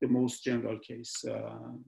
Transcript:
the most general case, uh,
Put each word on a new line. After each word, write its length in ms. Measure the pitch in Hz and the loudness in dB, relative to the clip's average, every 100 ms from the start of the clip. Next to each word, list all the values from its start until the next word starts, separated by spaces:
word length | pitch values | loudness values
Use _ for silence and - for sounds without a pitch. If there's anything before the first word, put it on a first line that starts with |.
the 80 | 123 | 4
most 340 | 123 127 - | 6 4 2
general 360 | 131 120 113 110 | 0 0 0 -4
case, 460 | - 117 117 - 127 | -6 -10 -8 -6 -4
uh, 300 | 110 110 113 117 123 | -4 -4 -8 -10 -12